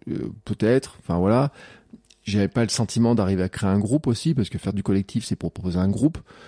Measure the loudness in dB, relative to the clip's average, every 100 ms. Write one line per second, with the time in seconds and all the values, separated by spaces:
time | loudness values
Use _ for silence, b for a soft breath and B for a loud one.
0 | -10 -8 -8 -10 -8 -2 2 2 0 -8
1 | -4 0 4 4 2 B B B B -20
2 | _ _ -4 0 0 0 0 0 -2 2
3 | 2 4 2 2 0 -2 0 2 2 0
4 | 0 -2 0 0 -2 -4 -4 -4 0 0
5 | 0 -4 -6 -6 -6 -6 -4 0 0 2
6 | 0 -2 -12 B